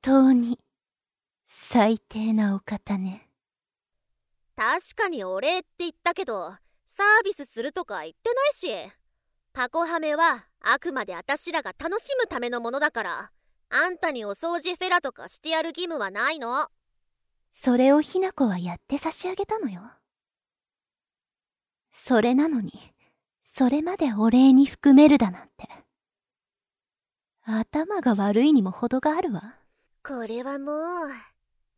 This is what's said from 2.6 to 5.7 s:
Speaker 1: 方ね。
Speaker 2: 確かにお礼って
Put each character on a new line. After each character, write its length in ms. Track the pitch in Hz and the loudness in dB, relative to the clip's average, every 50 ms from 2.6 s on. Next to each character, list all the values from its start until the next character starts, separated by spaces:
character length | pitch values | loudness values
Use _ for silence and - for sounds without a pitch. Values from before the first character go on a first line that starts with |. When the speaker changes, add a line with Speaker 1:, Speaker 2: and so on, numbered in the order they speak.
Speaker 1:
方 380 | - - 208 196 - - 202 190 | -6 -8 -10 -10 -6 -6 -6 -4
ね。 300 | 190 185 190 - _ _ _ _ _ _ _ _ _ _ _ _ _ _ _ _ _ _ _ _ _ _ _ _ _ _ _ | -4 -8 -10 -12 _ _ _ _ _ _ _ _ _ _ _ _ _ _ _ _ _ _ _ _ _ _ _ _ _ _ _
Speaker 2:
確 400 | - 220 240 294 349 - - - | -4 -2 0 0 -2 -4 -6 -4
か 140 | - 427 370 | -4 -4 -4
に 160 | 330 226 190 | -4 -6 -6
お 160 | 185 185 190 | -6 -6 -2
礼 180 | 247 302 359 370 | -2 -2 -2 -2
っ 40 | |
て 60 | - _ | -4 _